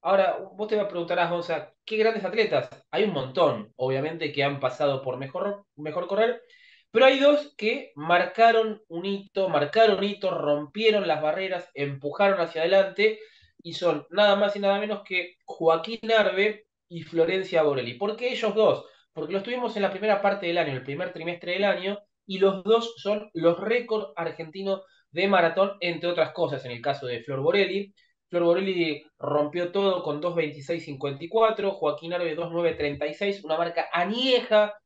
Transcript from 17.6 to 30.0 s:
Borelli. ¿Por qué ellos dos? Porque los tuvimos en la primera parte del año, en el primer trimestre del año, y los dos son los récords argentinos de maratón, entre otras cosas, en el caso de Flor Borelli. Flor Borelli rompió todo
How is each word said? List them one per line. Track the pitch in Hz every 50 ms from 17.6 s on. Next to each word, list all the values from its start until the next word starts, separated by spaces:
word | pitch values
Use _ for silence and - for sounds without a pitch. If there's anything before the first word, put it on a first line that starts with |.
| 156
Borelli. | 147 139 135 120 120 123
¿Por | - 196 208 214
qué | 226 247 247
ellos | 240 208 233 214 196
dos? | 214 214 180 - - - - _ _ _ _ _
Porque | 160 151 151 185
los | 196 196
tuvimos | 226 247 247 247 226 220
en | 208 196
la | 190
primera | 190 185 202 220 208 196
parte | 202 202 196 196 180
del | 170 170 175
año, | 165 147 135
en | 127
el | 127
primer | - 139 151 180 180 175
trimestre | 170 156 170 175 170 - 175 180
del | 190 202
año, | 202 185 - 180 190 202 202 - _ _ _ _
y | - 190 190
los | 190 196 185 185 180
dos | 202 220 233 226 - - -
son | - 196 208 208 208 - _
los | 170 160 170 170 175
récords | 196 214 226 247 240 - 226 214 208 196 -
argentinos | - 165 165 147 - 165 156 - 190 196 196 196 190 - _ _ _ _ _
de | _ 160 185 196
maratón, | 196 185 170 165 165 185 196 196 - -
entre | 175 175 165 160 - 175
otras | 175 170 156 156 -
cosas, | - 170 143 143 131 131
en | 127 120
el | 117 117
caso | 147 135 - -
de | 127 123 113 117
Flor | - - -
Borelli. | 131 156 185 202 196 170 180 196 202 - _ _ _ _ _ _ _ _
Flor | - 175 170
Borelli | 170 175 185 196 190 185 175 170 160 147 139 - - _
rompió | _ - 139 143 147 147 147 147 175 175 175
todo | 170 196 196 196 185 180